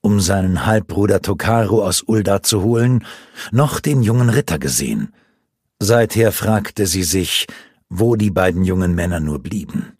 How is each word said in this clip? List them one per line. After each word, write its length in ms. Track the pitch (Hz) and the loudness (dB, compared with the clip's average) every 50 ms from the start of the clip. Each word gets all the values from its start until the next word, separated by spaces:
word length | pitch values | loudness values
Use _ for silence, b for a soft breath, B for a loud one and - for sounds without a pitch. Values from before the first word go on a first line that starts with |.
| - | 2
um 140 | 101 104 101 | 2 2 2
seinen 440 | 92 82 98 98 92 92 90 85 - | 2 2 0 0 2 0 0 0 0
Halbbruder 560 | 107 110 110 95 - - 95 101 101 101 - | 2 0 0 0 -2 -2 0 2 2 2 0
Tokaru 600 | - - 98 - - 107 113 117 113 95 117 113 | 0 -2 -4 -2 0 0 2 2 2 2 2 0
aus 200 | 101 - - - | 2 0 -2 -4
Ulda 400 | - - 214 214 101 98 98 98 | -2 0 0 0 2 2 0 0
zu 200 | - - - 101 | 0 0 0 0
holen, 440 | 90 110 120 117 117 127 127 117 B B B B B B B B B B | 0 0 2 2 2 2 2 0 B B B B B B B B B B
noch 300 | - 123 147 143 - - | 2 2 2 2 0 -4
den 220 | - 147 147 135 117 | -2 0 0 2 2
jungen 260 | 101 117 120 123 120 | 2 2 2 2 2
Ritter 280 | 113 147 - - 170 | 2 2 0 0 -4
gesehen. 560 | 147 - 69 62 - - - 55 - - - b b b b b b b b b _ _ _ _ _ | -4 -2 -4 -4 -4 -4 -4 -4 -6 -6 -10 b b b b b b b b b _ _ _ _ _
Seither 520 | 101 101 117 117 113 107 - 107 113 107 | 0 2 4 4 2 2 2 2 2 2
fragte 560 | - - - 104 110 104 101 - - - 101 | 0 0 0 0 0 0 -2 -4 -4 -4 -2
sie 160 | 90 82 95 92 | -2 0 -2 -2
sich, 440 | 85 95 95 87 - - - - B B B B B B B B _ | 0 0 -2 -2 -2 -4 -4 -6 B B B B B B B B _
wo 260 | 90 90 113 120 117 | -2 0 2 2 2
die 160 | 107 107 104 | 2 0 0
beiden 320 | 87 90 92 92 85 90 92 | 2 2 2 2 2 2 0
jungen 320 | 92 92 92 92 90 87 | 0 0 0 0 0 0
Männer 240 | 85 87 90 87 82 | 0 -2 -2 -4 -4
nur 200 | 78 76 76 69 | -4 -4 -6 -6
blieben. 580 | 65 - 117 104 - - - - - - - | -8 -8 -8 -8 -8 -6 -8 -8 -8 -10 -18